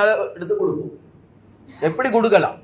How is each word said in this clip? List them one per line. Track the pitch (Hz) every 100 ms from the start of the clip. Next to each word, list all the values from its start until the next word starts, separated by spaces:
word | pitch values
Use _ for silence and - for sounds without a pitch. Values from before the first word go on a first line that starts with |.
நலவு | 208 208 - 175
எடுத்து | 175 208
கொடுப்போம், | - - - - - - _ _ - - - - 156
எப்படி | 165 262 233
கொடுக்கலாம்? | 226 196 139 -